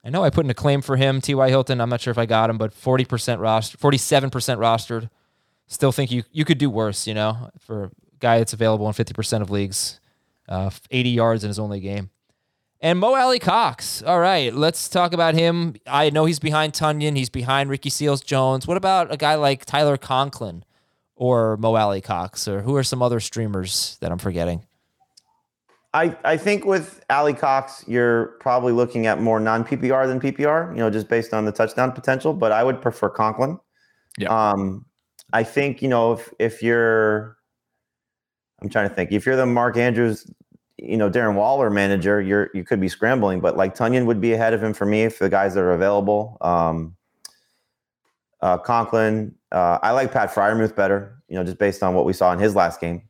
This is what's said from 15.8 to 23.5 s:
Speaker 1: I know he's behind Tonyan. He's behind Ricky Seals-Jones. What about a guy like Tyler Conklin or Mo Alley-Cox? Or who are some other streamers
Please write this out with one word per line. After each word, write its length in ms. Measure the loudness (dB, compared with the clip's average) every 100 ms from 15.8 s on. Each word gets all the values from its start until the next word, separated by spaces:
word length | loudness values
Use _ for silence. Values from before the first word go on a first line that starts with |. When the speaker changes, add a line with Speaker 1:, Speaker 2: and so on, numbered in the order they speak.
| -2
Speaker 1:
I 240 | 2 2
know 160 | 2 0
he's 140 | 0
behind 340 | -2 0 -2
Tonyan. 420 | -2 -2 0 -2 -2
He's 140 | -4
behind 400 | -6 -2 0 0
Ricky 220 | -4 -6
Seals-Jones. 720 | -2 -2 -2 -2 0 2 0 -2
What 100 | -2
about 380 | 2 0 0
a 40 | -2
guy 180 | 0 2
like 300 | 0 0 -2
Tyler 320 | 0 2 0
Conklin 680 | -2 -2 -2 -6 -12 -12 -18 _ _ _ _ _
or 420 | 0 2 2 0
Mo 180 | 0 2
Alley-Cox? 720 | 2 -2 -4 -6 -6 -8 -6
Or 140 | -4
who 140 | -2 -2
are 80 |
some 200 | -2 0
other 160 | 0 0
streamers 800 | -4 -6 -4